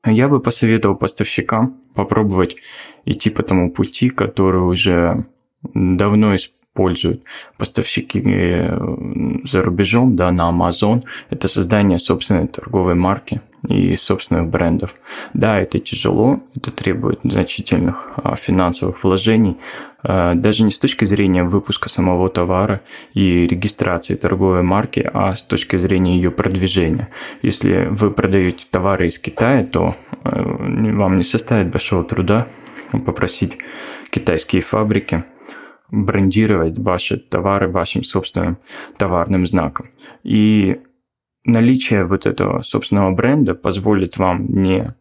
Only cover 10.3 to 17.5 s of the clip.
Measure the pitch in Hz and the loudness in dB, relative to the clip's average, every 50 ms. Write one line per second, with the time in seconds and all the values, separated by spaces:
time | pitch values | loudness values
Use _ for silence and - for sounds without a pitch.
10.3 | 87 87 85 85 87 85 87 87 85 - 107 104 117 127 131 - - - - _ | 2 2 2 2 2 2 0 0 0 0 0 2 2 0 -2 -6 -16 -18 -10 _
11.3 | - - - - - - 92 87 110 104 101 98 90 85 - - 92 - - - | -8 -4 -4 -2 0 -2 0 2 2 2 4 4 2 2 0 0 -2 -2 0 0
12.3 | 104 85 80 - - - - - - 95 92 90 87 87 90 92 98 - - - | 0 0 0 -2 -6 -12 -10 -2 -2 0 2 2 2 2 2 2 0 -2 -4 -8
13.3 | - 117 - _ _ _ - - - 98 90 90 87 87 - - - - - - | -8 -8 -8 _ _ _ -4 -2 0 2 2 2 0 0 0 -2 -2 -4 -2 -2
14.3 | - 85 85 80 - 87 87 82 82 85 - 85 - - _ - - - - - | -2 -2 0 -2 0 0 0 0 0 -2 -4 -6 -10 -16 _ -16 -16 -16 -16 -8
15.3 | - - 104 110 107 98 92 - - - - - - - - 110 92 - 110 127 | -4 -2 0 2 2 0 0 0 -2 -4 -4 -4 -6 -2 -2 0 2 2 2 2
16.3 | - - - _ _ 127 - - - - - 98 92 - - - 80 - - - | 2 0 -4 _ _ -10 -10 -10 -10 -4 -4 -4 -2 -2 -2 -4 -4 -2 -4 -2
17.3 | - - 87 - | 0 0 -2 -2